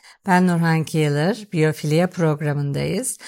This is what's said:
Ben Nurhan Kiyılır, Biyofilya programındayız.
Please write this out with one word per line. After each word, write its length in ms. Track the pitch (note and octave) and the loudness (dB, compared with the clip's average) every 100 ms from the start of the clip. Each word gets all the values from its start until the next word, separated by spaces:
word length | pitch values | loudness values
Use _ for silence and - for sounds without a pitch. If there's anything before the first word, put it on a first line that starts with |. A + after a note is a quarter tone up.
| - - G3+ | -20 -8 2
Ben 200 | F3+ F#3 | 4 4
Nurhan 360 | E3+ E3 D#3+ | 2 2 2
Kiyılır, 640 | D3+ D#3 D3 C#3+ E3+ A3 G#3 | 0 0 0 2 0 -2 -4
Biyofilya 560 | E3 D#3 D3+ D3+ D#3 F3+ | 0 0 0 0 0 0
programındayız. 1080 | F3+ D#3+ D3 D3 D3 C#3+ C#3 D3 F#3 B3+ - | 0 -2 0 -2 -2 -4 -4 -4 -4 -6 -10